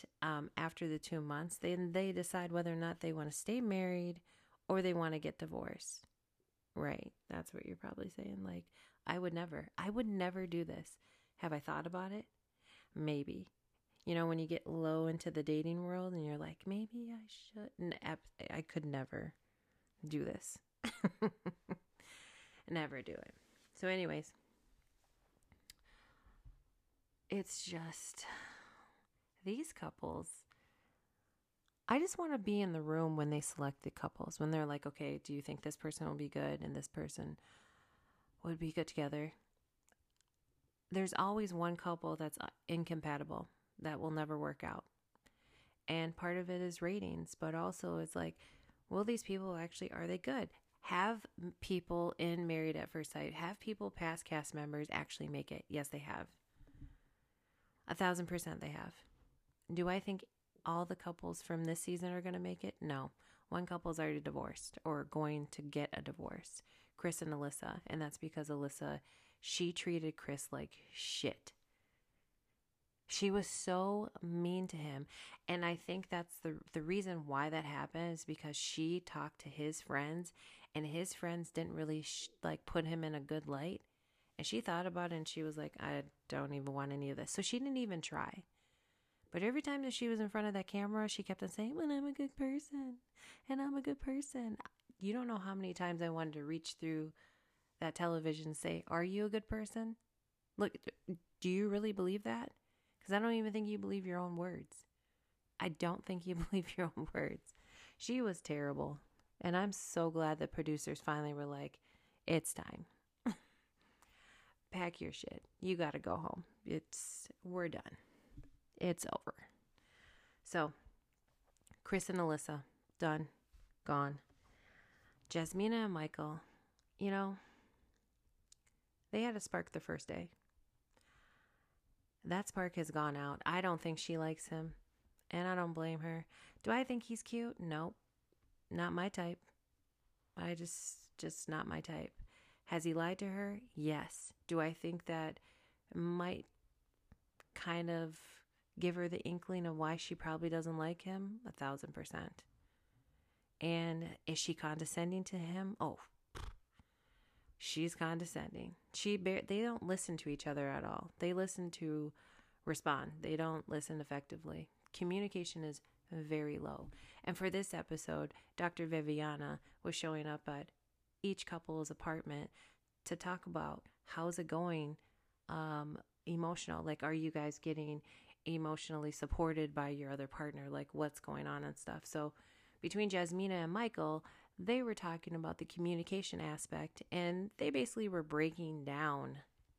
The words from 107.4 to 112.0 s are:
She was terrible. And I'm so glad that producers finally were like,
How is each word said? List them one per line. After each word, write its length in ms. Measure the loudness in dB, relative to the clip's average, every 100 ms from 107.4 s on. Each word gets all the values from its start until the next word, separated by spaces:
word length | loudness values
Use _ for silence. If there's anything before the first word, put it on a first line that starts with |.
| -10 -20 -20 -20 -20 -8
She 240 | 0 2
was 200 | 2 0
terrible. 600 | 0 0 2 2 0 -2 -10 _ _ _
And 160 | 4 6
I'm 160 | 4
so 360 | 2 0 4 6
glad 300 | 6 6 4
that 140 | 2
producers 480 | 2 2 2 2 -2
finally 320 | 2 2 2
were 120 | 0 -2
like, 340 | -4 -6 -10 _ -20